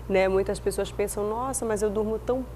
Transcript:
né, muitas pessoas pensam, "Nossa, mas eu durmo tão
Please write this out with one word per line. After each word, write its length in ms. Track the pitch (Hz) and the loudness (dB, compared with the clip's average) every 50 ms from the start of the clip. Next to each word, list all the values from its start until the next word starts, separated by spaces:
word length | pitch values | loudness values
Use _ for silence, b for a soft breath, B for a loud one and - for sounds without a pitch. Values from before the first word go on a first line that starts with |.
| B - | B 2
né, 180 | 190 190 190 190 | 4 4 4 6
muitas 320 | 190 190 196 214 202 - | 4 4 2 2 0 -2
pessoas 320 | - 196 190 - 196 196 | -2 -2 0 0 -2 -2
pensam, 380 | - - 202 202 - 208 202 208 | -2 -2 -2 -2 0 -2 -2 -2
"Nossa, 340 | 220 233 254 269 247 - 254 | -2 -2 -2 -2 -2 -2 0
mas 180 | 226 214 190 | 0 0 0
eu 80 | 214 214 | 0 0
durmo 300 | 196 214 214 214 220 220 | 0 0 0 0 -2 -2
tão 240 | - - 247 262 254 - - | -2 -2 -2 -2 -2 -6 -4